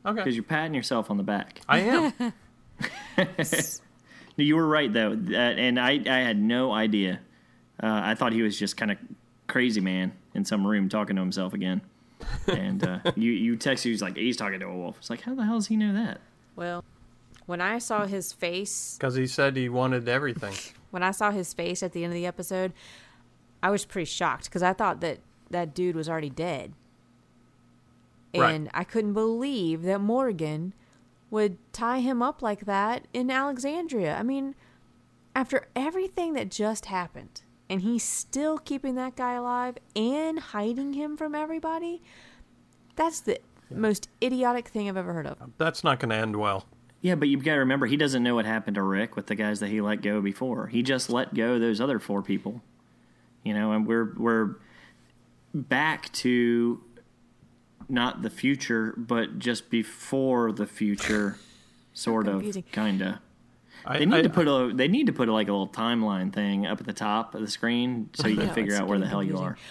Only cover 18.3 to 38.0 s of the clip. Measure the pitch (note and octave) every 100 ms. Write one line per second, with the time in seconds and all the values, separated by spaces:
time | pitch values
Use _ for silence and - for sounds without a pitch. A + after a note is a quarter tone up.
18.3 | - F3 F3+ G3+ - - - C3+ C3 B2+
19.3 | C3 C#3 C3 B2 B2 C3 B2+ A#2+ B2+ C#3+
20.3 | A#2+ G2+ F#2+ - - - F#3 F#3 G3 G#3
21.3 | G3+ F3 - E3+ F3+ F3+ F3 E3+ F3 F3
22.3 | F3 F3+ F#3 F#3 - - - - - _
23.3 | _ _ _ F3+ G3+ - G3 D#3 - E3+
24.3 | B2 - F3+ F3+ F#3+ G#3 D3+ E3+ C3+ -
25.3 | _ - F3 E3 C#3+ F3+ E3 D#3 D#3+ D3+
26.3 | C3 F3 C#3 F2 - _ _ _ _ _
27.3 | _ _ _ _ _ _ _ _ _ -
28.3 | F3 A#2+ D#3 D3+ D#3 F#3 A3+ G#3 G#3 A3
29.3 | A3+ C#4 B3+ E3 D#3+ F3 G3 G3+ B3 C4
30.3 | F3 D#3 D#3 F3+ - _ _ _ _ _
31.3 | G#3+ G#3+ F3+ _ - A#3 B3+ B3 B3 B3
32.3 | D4+ A#3 G3+ G3+ G3 G#3 A#3+ - A#3+ B3+
33.3 | C4 C#4 B3+ C#4 D#4+ E4 A#3+ D#3+ D3+ A3+
34.3 | C#4 C4+ C4+ - _ _ _ _ _ _
35.3 | C4 B3+ C4+ - - C#4+ F#4 F#4 - E4+
36.3 | C#4+ G3 - G#3+ A3 - F#3 F3 - -
37.3 | - - _ - F#3+ G3+ A#3